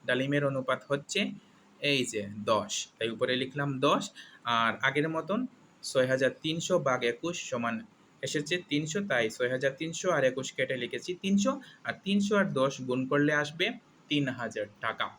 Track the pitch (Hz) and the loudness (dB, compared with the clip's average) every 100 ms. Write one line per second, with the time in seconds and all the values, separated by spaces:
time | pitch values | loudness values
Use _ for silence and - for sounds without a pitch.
0 | - 127 135 143 143 131 131 131 - 143 | 0 0 2 2 2 0 -2 -4 -2 -4
1 | - 190 208 202 - - - - 143 139 | -2 -2 -2 -6 -16 -20 -20 -4 0 2
2 | 123 107 101 104 104 107 101 - - _ | 0 -4 -6 -6 2 2 2 -6 -8 _
3 | 113 110 127 127 131 143 143 131 143 202 | -4 0 0 0 -2 -2 -4 2 2 2
4 | 202 - - - 120 117 113 110 135 143 | 0 -12 -20 -10 0 2 2 2 2 2
5 | 156 160 160 214 254 - - _ - 135 | 0 -2 -2 -2 -2 -10 -20 _ -2 2
6 | 127 131 131 - 160 165 - 180 139 127 | 4 4 2 0 -4 -2 0 2 2 2
7 | 120 120 165 175 - 123 117 113 - _ | 0 0 -4 -6 -4 -2 -2 -4 -8 _
8 | _ _ 131 156 151 180 165 147 156 202 | _ _ -4 -2 -2 -4 0 -2 0 -4
9 | 202 123 110 - 123 131 135 135 160 165 | 0 2 2 0 0 2 0 -2 -8 -2
10 | 185 156 131 131 131 - 131 131 120 123 | 0 4 2 0 -6 -4 -2 -2 -4 -6
11 | - 180 196 202 226 269 - - - - | -6 -6 2 4 2 -2 -10 -10 -10 -8
12 | 190 202 202 208 170 139 135 131 127 127 | 0 0 4 2 2 2 0 0 -2 -2
13 | 131 143 147 151 147 165 196 247 _ - | 2 4 4 2 0 -2 -2 -2 _ -20
14 | - 147 135 123 113 110 104 - 113 107 | -2 0 0 -2 -4 -4 -6 -4 -4 -2
15 | 107 | -6